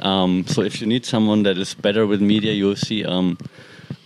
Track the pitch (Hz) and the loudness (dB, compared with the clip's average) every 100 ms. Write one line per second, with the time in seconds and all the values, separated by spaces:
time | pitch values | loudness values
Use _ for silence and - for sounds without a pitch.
0 | 98 95 92 92 87 - 101 - 110 123 | 0 2 2 2 0 -2 -2 -2 -2 -2
1 | - 113 107 107 101 90 95 - 104 104 | 0 0 2 2 2 0 -4 -2 0 2
2 | 104 101 101 107 107 104 98 101 - 107 | 2 2 2 2 0 0 0 0 -4 -4
3 | 80 90 92 85 - - - - - - | -2 0 0 -2 -10 -18 -20 -20 -16 -16